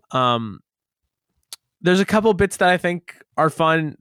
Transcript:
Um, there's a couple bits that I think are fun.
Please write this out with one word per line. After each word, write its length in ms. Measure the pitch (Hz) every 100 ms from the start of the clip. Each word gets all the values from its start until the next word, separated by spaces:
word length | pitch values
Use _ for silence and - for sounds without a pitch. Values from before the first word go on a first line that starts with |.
| -
Um, 480 | 131 123 120 113 95 _ _ _ _ _ _ _ _ - - _ _
there's 180 | 175 185
a 60 | 196
couple 260 | 214 220 185
bits 220 | 196 -
that 120 | 180
I 80 | 180
think 380 | 180 175 - - _ -
are 120 | 156
fun. 460 | - 160 160 156 -